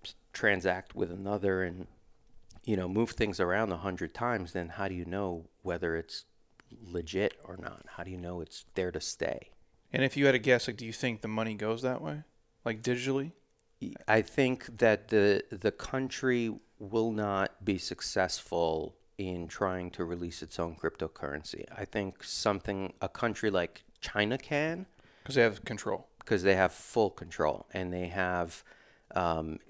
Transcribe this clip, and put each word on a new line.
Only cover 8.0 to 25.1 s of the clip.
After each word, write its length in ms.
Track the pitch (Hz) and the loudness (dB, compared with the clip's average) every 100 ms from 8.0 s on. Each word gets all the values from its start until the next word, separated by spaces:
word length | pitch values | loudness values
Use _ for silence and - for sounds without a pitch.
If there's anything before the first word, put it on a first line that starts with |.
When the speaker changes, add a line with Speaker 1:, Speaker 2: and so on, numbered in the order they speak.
Speaker 1:
do 60 | 87 | -10
you 60 | 92 | -8
know 220 | 87 90 | -8 -8
it's 240 | 82 - - | -8 -12 -8
there 160 | - 90 | -2 -2
to 80 | 85 | -2
stay? 500 | - - - - - - - _ _ | -6 -4 -4 -4 -10 -20 -20 _ _
Speaker 2:
And 120 | - | 0
if 120 | 131 143 | 0 4
you 100 | 139 | 4
had 80 | |
a 40 | 127 | 6
guess, 300 | 117 123 - | 6 4 4
like, 80 | 110 | -6
do 100 | 113 | -8
you 60 | |
think 280 | 113 131 110 | -4 -2 -2
the 80 | 110 | -4
money 260 | 110 110 | -2 -2
goes 280 | 104 107 113 | -2 -2 0
that 180 | 127 123 | 0 -2
way, 220 | 156 151 151 _ _ _ | -4 -8 -12 _ _ _
like, 180 | - 113 | -6 -2
digitally? 500 | 120 123 131 135 143 - _ _ _ _ - - - | 0 0 0 -2 -2 -10 _ _ _ _ -10 -8 2
Speaker 1:
I 160 | 110 | 4
think 560 | 104 - 131 127 - 110 | 4 2 2 2 -4 4
that 300 | 117 104 - | 6 6 4
the, 340 | 110 101 98 - | 6 8 6 2
the 220 | 95 107 | -2 0
country 840 | - - 131 131 - 131 123 117 - - _ | 0 -2 -4 -4 0 2 2 2 -4 -12 _
will 340 | 101 113 113 | -4 0 2
not 520 | 107 104 98 98 - | 0 0 2 0 0
be 140 | 98 92 | -2 0
successful 1160 | - - - - 92 - - 85 82 80 78 - _ - | -2 -6 -2 2 2 0 -2 2 2 2 -2 -8 _ -8
in 300 | 95 90 85 | -4 -4 -6
trying 420 | - 98 92 90 | -2 -2 0 -6
to 120 | - | -4
release 380 | 85 87 87 - | -4 -4 -6 -8
its 160 | 80 - | -10 -4
own 180 | 85 80 | -4 -2
cryptocurrency. 880 | 82 - 80 - 71 73 - - - - | -4 -4 -6 -6 -8 -6 -8 -12 -12 -10
I 80 | 101 | -6
think 360 | 107 95 - | -2 -4 -6
something, 720 | - - 113 98 - 98 95 - | -8 -2 0 0 -2 -4 -4 -6
a 80 | 98 | -6
country 420 | - 117 107 110 | -2 -4 0 0
like 320 | 95 87 - - _ | 2 0 -4 -20 _
China 380 | - 104 104 131 | -4 0 2 0
can. 480 | - 147 156 170 185 _ - | -2 -2 -2 -4 -8 _ -20